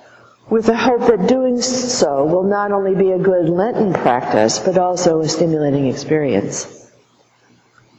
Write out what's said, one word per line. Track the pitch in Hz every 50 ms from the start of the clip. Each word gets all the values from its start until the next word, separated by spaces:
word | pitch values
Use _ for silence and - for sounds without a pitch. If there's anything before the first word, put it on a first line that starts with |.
| - - - - - - _ _ _ -
with | 220 226 220
the | 226 233
hope | 220 240 262 240 233 247
that | 240 226 180 185 -
doing | 254 262 254 254 247 240
so | - 254 247 254 247 247 - - 180 151 139 135 143
will | 156 170 185 190
not | 202 202 202 202 202
only | 202 196 196 190 190
be | 180 196 190
a | 185 180
good | 175 196 185 180 165 160
Lenten | 175 175 202 240 202 208 220 190
practice, | - - - 127 123 127 - - - 110 110 113 - -
but | - 190 175 185
also | 180 180 180 170 - 175 160 160
a | 160 151
stimulating | - - 175 165 156 151 151 143 135 143 139
experience. | 127 117 - - 139 156 156 147 131 101 98 - - - - - - - - - - _ _ _ _ _ _ _ _ _ _ _ _ 62 62 _ _ _ _ 117 _ _